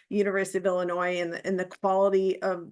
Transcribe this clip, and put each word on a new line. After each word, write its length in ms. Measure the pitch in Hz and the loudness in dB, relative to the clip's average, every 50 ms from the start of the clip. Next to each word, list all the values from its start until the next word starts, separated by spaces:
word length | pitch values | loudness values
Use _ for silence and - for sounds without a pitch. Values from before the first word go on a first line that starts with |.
| _ _ | _ _
University 480 | 196 208 196 202 190 196 196 190 - | -2 0 0 2 2 0 -2 0 -2
of 80 | 190 175 | 0 0
Illinois 560 | 196 180 180 180 180 175 175 180 180 180 175 | 0 0 2 0 0 -2 -2 0 0 0 -2
and 100 | 175 170 | -2 -4
the, 160 | 170 170 - | -6 -6 -4
and 100 | 190 196 | -2 -2
the 80 | 180 180 | -2 -2
quality 760 | 180 - - - 190 190 190 196 196 190 190 190 190 185 185 | -6 -6 -2 0 2 4 4 4 4 4 4 2 2 0 -2
of 260 | - 190 185 175 170 - | -2 -4 -4 -4 -6 -12